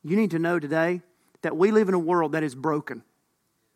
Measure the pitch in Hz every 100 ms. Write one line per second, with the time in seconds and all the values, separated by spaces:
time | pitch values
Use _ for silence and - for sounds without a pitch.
0 | 151 196 208 160 170 175 147 160 165 180
1 | _ _ _ _ 165 156 202 214 196 185
2 | 165 180 156 156 156 127 156 151 - 117
3 | _ _ _ _ _ _ _